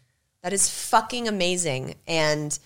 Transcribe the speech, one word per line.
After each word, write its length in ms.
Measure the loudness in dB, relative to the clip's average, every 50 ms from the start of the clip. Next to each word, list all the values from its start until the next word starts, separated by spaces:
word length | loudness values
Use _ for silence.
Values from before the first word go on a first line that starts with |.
| _ _ _ _ _ _ _ _ -6
That 120 | -4 0
is 160 | 0 0 0
fucking 580 | -2 -4 -2 2 2 2 2 2 -4 -4 -2 -2
amazing. 680 | 0 0 0 0 0 0 0 0 -2 -2 -4 -8 -10 -12 -6
And 520 | -2 0 2 2 2 2 0 -2 -4 -6 -8 -10